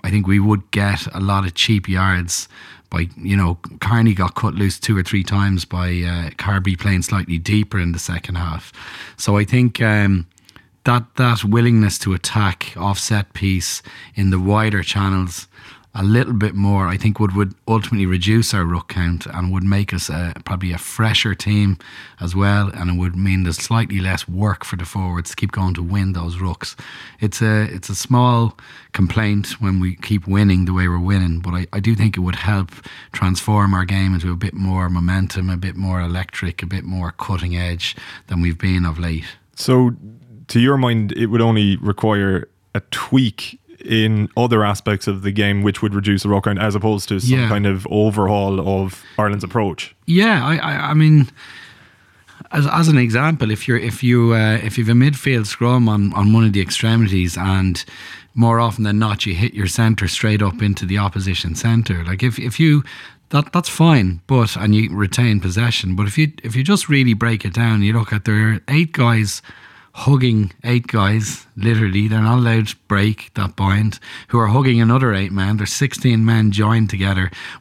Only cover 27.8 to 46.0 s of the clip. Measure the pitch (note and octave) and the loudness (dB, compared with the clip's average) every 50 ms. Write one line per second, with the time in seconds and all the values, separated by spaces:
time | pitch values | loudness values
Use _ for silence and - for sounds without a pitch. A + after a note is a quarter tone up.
27.8 | - - G2+ - - - B2+ B2 B2 B2 A#2+ A#2 A#2 A2 - - - - - - | -10 -8 -8 -8 -2 0 2 2 4 4 2 2 0 0 -4 -6 -14 -20 -20 -20
28.8 | - _ - - G2 F2 - A2 A2 G#2 G#2 G2+ G2+ - - - G#2+ F#2+ F#2+ F#2+ | -20 _ -2 0 0 0 2 0 0 0 0 0 -2 -4 -6 -4 -2 0 0 0
29.8 | F2+ F#2 F#2 - - - G#2+ G2+ E2+ - G2 G2+ G#2 G2+ F#2 F#2 F#2 F2+ F#2 F#2 | 0 -2 -4 -6 -4 -2 -2 -2 0 0 2 4 4 4 4 4 2 0 0 0
30.8 | F2+ F2+ F2 F2 F2 F#2+ G2+ G2 F#2 F2 E2 E2+ E2+ F2+ F2 F2+ F2+ - - G2+ | 0 0 0 -2 -2 0 0 0 0 0 -2 -2 -4 -4 -6 -6 -6 -6 -6 -4
31.8 | G2 A2+ A2+ G2+ G#2 G#2+ F#2 F2+ F2+ F2+ F2+ - - F#2 G#2 G2+ F#2+ F2 - - | -2 0 0 2 2 0 0 0 -2 -2 -4 -2 -2 -2 0 0 -2 -4 -10 -16
32.8 | - - - - - - - - - F#2 F2+ F2 - - G#2+ G#2 G2+ G2+ G2 F#2 | -20 -20 -20 -20 -20 -16 -6 -2 -2 0 0 -2 -2 0 0 2 2 2 2 0
33.8 | F#2 F2+ G2 F#2+ G2 F#2+ F#2+ F2 E2 F2+ F2 F2 G2+ G2 - F#2+ F#2+ F#2+ F#2 F#2 | 0 0 -2 0 0 0 0 0 -2 -4 -4 -4 -6 -6 -6 -4 -4 -2 -2 -2
34.8 | F#2 F2 F2+ F2 E2+ F2 F#2 F#2+ F#2+ F#2+ - G2 F2+ F#2 F#2 F2 F2+ F#2+ - F#2 | -2 -2 -2 0 0 0 0 0 -2 -2 -4 -4 -4 -4 -4 -4 -6 -8 -6 -6
35.8 | G2 F#2+ F#2 F#2 F2 E2+ F2 F#2 F#2 - - - - F2 E2+ - - F2 G2 F#2+ | -4 -4 -2 -2 -4 -4 -4 -6 -6 -8 -8 -8 -8 -8 -6 -8 -8 -8 -8 -8
36.8 | - F2 F#2 F#2 F2+ E2+ - - - - G2 F2 F2 F2+ F2 E2+ F2 F2 F2 E2+ | -8 -8 -6 -6 -6 -8 -8 -10 -8 -6 -6 -6 -4 -4 -4 -4 -4 -4 -6 -6
37.8 | - - - - - - - - - - F#2 F2 E2+ F2 E2 D#2+ - F#2+ F#2 F2+ | -8 -8 -10 -12 -16 -20 -20 -20 -12 -6 -4 -2 -2 -2 -2 -2 -2 0 0 0
38.8 | F2 E2 D#2 E2 F2 E2+ D#2+ D#2+ D#2+ - - - _ _ _ - - - C3 B2+ | 0 -2 -2 -4 -4 -4 -6 -6 -8 -10 -16 -20 _ _ _ -6 0 2 4 4
39.8 | B2+ A#2+ A#2+ - - G#2 A2+ A#2 - - A#2 G#2+ - - - A#2 A#2+ C3+ C#3 C3+ | 4 4 0 -2 -10 -18 -20 -20 -20 -20 -20 -20 -16 -2 2 2 4 4 4 2
40.8 | C3 B2 A#2 A2+ G#2+ G2+ - - A#2 A2 G#2 A#2 A2+ A#2 A2 G#2+ G#2 G2+ G2 - | 2 2 0 0 0 -2 -2 -2 -2 0 2 2 4 4 4 4 4 2 2 0
41.8 | - G#2 F#2+ - - G#2+ G#2+ G2+ G2 G2 F#2+ F2+ - - _ _ _ _ - - | 0 -2 -2 0 0 0 2 2 2 0 0 -2 -4 -8 _ _ _ _ -8 -8
42.8 | - _ - - - - - C3 C3 A2+ - - - - - - _ _ - - | -8 _ -8 -10 -4 0 2 2 2 2 -2 -6 -12 -16 -16 -18 _ _ -20 -20
43.8 | - - A2+ A2 A2 A2 A2 G#2+ G#2+ G#2+ - - A#2+ A#2+ A#2 G#2+ G#2+ G#2 G#2 G2+ | -8 -4 0 0 2 2 2 0 0 -2 -2 -2 0 2 2 2 2 2 0 -2
44.8 | - - G#2 G2 - - G2 F#2+ F#2+ G2+ G2 G#2 G#2 G2+ G2+ G2+ G2+ G#2 G2 - | -2 -4 -4 -2 -2 -4 -4 -4 -4 -4 -2 0 0 0 2 2 0 0 0 0
45.8 | - G#2 G2+ G2+ | -2 -2 -2 -2